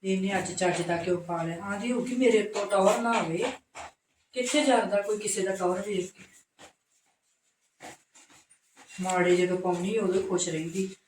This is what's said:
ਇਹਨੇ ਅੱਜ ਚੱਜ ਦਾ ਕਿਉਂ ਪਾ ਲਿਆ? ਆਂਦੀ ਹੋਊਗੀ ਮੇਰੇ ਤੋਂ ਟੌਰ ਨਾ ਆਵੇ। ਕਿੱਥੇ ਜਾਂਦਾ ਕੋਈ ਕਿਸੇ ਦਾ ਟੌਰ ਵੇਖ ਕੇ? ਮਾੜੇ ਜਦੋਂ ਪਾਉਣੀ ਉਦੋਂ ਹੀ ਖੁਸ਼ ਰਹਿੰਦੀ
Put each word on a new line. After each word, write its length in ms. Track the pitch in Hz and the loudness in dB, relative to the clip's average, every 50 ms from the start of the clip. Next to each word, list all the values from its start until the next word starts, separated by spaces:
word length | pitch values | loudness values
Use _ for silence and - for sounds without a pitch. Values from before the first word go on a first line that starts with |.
| 190 | 0
ਇਹਨੇ 340 | 190 190 190 190 196 196 185 | 0 0 0 0 0 0 -2
ਅੱਜ 140 | - - | -2 -4
ਚੱਜ 300 | 175 - 185 180 170 175 | -4 0 0 0 0 0
ਦਾ 160 | 170 165 170 165 | -2 -2 -2 -2
ਕਿਉਂ 240 | - 185 180 175 | 0 0 -2 -2
ਪਾ 220 | - - 170 170 165 | -2 -4 -4 -4 -4
ਲਿਆ? 200 | 165 165 175 196 | -4 -4 -6 -6
ਆਂਦੀ 280 | 202 202 202 226 247 | -6 -6 -4 -2 -2
ਹੋਊਗੀ 240 | 240 226 185 - 247 | -2 -2 -2 -4 0
ਮੇਰੇ 280 | 247 262 240 214 214 202 | 2 4 4 6 4 2
ਤੋਂ 220 | - - 208 202 | 2 -2 -4 -2
ਟੌਰ 360 | 190 202 196 190 196 214 233 | 0 2 4 6 6 4 4
ਨਾ 100 | 233 233 | 2 0
ਆਵੇ। 400 | 233 220 180 160 160 180 226 269 262 - _ _ _ - - - _ _ _ _ _ _ _ _ _ | 0 0 0 -2 -2 -2 -2 -4 -6 -8 _ _ _ -18 -18 -18 _ _ _ _ _ _ _ _ _
ਕਿੱਥੇ 300 | 254 247 247 - 302 285 | -4 -4 0 2 2 4
ਜਾਂਦਾ 360 | 269 254 226 214 185 196 202 | 6 4 4 4 2 0 -2
ਕੋਈ 160 | 202 214 214 214 | 0 0 -4 -4
ਕਿਸੇ 240 | 208 208 - 202 | -2 -4 -4 -2
ਦਾ 140 | 190 190 190 | -2 -2 -2
ਟੌਰ 260 | 185 185 175 180 190 | -2 0 -2 -2 -2
ਵੇਖ 300 | 196 208 208 180 175 - | -4 -4 -2 -4 -4 -4
ਕੇ? 120 | - - - - _ - _ _ _ _ - - _ _ _ _ _ _ _ _ _ _ _ _ _ _ _ _ _ _ _ _ _ _ - - - - _ _ _ - - _ - - _ _ _ _ _ _ _ _ - _ - - | -8 -18 -20 -20 _ -20 _ _ _ _ -20 -20 _ _ _ _ _ _ _ _ _ _ _ _ _ _ _ _ _ _ _ _ _ _ -20 -20 -20 -20 _ _ _ -20 -20 _ -20 -20 _ _ _ _ _ _ _ _ -20 _ -10 -8
ਮਾੜੇ 340 | 185 185 185 180 180 180 180 180 | -4 0 2 2 4 4 6 4
ਜਦੋਂ 200 | 180 180 185 180 | 4 2 2 0
ਪਾਉਣੀ 400 | 180 180 175 175 180 196 220 220 | 0 -2 -2 0 0 0 0 0
ਉਦੋਂ 240 | 202 180 180 190 | 0 2 2 0
ਹੀ 60 | 185 - | 0 0
ਖੁਸ਼ 220 | 185 175 170 175 | -2 -2 -2 -2
ਰਹਿੰਦੀ 460 | 160 156 160 165 165 190 190 190 190 - _ | -4 -4 -4 -4 -4 -4 -4 -4 -6 -12 _